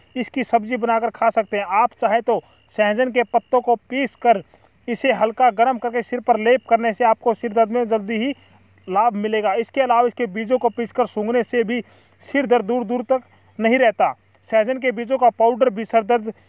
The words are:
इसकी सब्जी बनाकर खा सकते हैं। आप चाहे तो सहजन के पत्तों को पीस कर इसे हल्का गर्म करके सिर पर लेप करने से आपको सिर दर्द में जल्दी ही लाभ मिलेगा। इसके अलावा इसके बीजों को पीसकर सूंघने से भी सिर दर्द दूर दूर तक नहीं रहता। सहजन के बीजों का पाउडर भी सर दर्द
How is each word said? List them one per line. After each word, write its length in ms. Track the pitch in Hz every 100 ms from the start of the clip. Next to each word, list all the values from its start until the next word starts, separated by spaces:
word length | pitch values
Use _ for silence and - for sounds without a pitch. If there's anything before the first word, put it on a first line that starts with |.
| _ 254
इसकी 280 | 226 -
सब्जी 340 | 233 233 214 240
बनाकर 320 | 226 226 226
खा 200 | - 226
सकते 280 | 226 202 202
हैं। 80 | 190
आप 200 | 196 233 -
चाहे 200 | 220 226
तो 180 | 226 208 - _ _ -
सहजन 360 | 208 214 254
के 120 | 240 226
पत्तों 360 | 233 - 247
को 140 | 247 226
पीस 400 | - 254 269 -
कर 260 | 240 208 - _ _ _ -
इसे 240 | 233 269
हल्का 360 | 202 220 226 254
गर्म 260 | 202 240 247
करके 240 | 240 240
सिर 160 | - 247
पर 200 | 233 226
लेप 280 | 220 262 -
करने 240 | 226 233
से 100 | 202 233
आपको 280 | 226 247
सिर 200 | 214 240
दर्द 180 | 208 220
में 160 | 233 233
जल्दी 300 | 220 196 220
ही 160 | 254 269 _ _ _ _ -
लाभ 260 | 185 233 202
मिलेगा। 380 | 214 214 208 202
इसके 260 | 226 -
अलावा 260 | 254 233 240
इसके 180 | - 240
बीजों 300 | 196 220 254
को 120 | 240
पीसकर 360 | 208 233 - 226
सूंघने 360 | - 214 247
से 200 | 220 247
भी 200 | 214 240 - _ _ _ -
सिर 180 | 269 262
दर्द 200 | 240 196
दूर 180 | 247
दूर 200 | 208 240
तक 180 | 240 262 - _ _ -
नहीं 180 | 220 254
रहता। 360 | 240 196 175 127 _ _ -
सहजन 320 | 220 214 262
के 120 | 254
बीजों 260 | 214 233 262
का 120 | 247
पाउडर 380 | - 226 240 254
भी 140 | 196 220
सर 180 | 226
दर्द 300 | 202 240 220 -